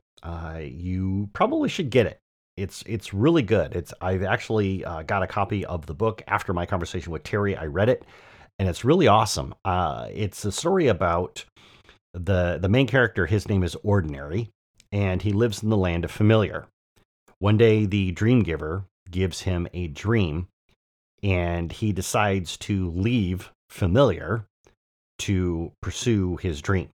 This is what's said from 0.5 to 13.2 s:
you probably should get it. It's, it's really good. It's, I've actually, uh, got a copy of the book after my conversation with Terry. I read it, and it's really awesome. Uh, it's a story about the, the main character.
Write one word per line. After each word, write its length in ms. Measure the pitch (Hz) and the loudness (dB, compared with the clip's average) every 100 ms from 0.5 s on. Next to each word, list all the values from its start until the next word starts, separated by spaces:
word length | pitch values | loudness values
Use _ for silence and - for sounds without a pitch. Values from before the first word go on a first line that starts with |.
| 80 | -10
you 680 | 73 69 90 92 95 98 104 | -12 -8 -4 -2 0 -2 -4
probably 380 | - 220 320 269 | 0 0 2 -2
should 180 | - 143 | -2 2
get 180 | 127 110 | 4 2
it. 120 | - _ _ _ - | -2 _ _ _ -8
It's, 240 | 95 - | -8 -8
it's 300 | - 113 - | -8 -8 -6
really 280 | 98 139 170 | 0 4 4
good. 320 | 104 104 78 | 2 2 2
It's, 200 | 87 - - | -4 -8 -8
I've 200 | 92 95 | -4 -2
actually, 640 | 95 120 - 110 98 95 | 0 -2 0 0 0 -2
uh, 180 | - 82 | -6 -8
got 180 | 80 101 | -4 -2
a 40 | 92 | -2
copy 380 | 104 98 104 | -2 -2 -2
of 220 | 80 87 78 | -4 -8 -8
the 80 | |
book 280 | 76 110 107 - | -4 -4 -4 -4
after 260 | 104 - | -2 -2
my 140 | 87 87 | -4 -2
conversation 440 | 92 - 92 87 | -4 -4 -8 -8
with 120 | 78 | -10
Terry. 340 | - 104 101 80 | -4 -2 -2 -2
I 100 | 80 | -4
read 220 | 82 110 | 0 2
it, 160 | 120 - - - - - - | 2 -4 -20 -20 -20 -20 -4
and 100 | 95 | -2
it's 160 | 85 | 0
really 240 | 123 180 123 | 2 4 6
awesome. 460 | 107 110 - 67 - | 6 4 -2 -6 -8
Uh, 440 | 98 90 82 58 55 | -4 0 0 -4 -8
it's 320 | 52 104 - | -6 -6 -4
a 80 | 104 | -6
story 360 | - 170 190 143 | -4 0 2 2
about 580 | 87 90 85 - - - _ - - - _ _ | 2 2 0 -2 -8 -18 _ -20 -20 -20 _ _
the, 460 | 90 87 92 87 82 | -8 0 2 2 0
the 80 | 92 | 2
main 200 | 120 139 | 4 4
character. 360 | 135 117 - | 4 2 2